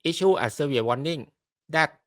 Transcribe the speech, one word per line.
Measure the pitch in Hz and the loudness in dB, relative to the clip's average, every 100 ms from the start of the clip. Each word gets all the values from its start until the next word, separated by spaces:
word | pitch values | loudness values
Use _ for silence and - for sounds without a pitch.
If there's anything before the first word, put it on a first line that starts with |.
| 160 | -2
issue | 170 190 190 117 | 2 2 4 0
a | - | -2
severe | 147 127 113 | -2 0 0
warning | 123 147 160 110 _ _ _ _ | -2 -4 -8 -12 _ _ _ _
that | 160 156 _ | 0 0 _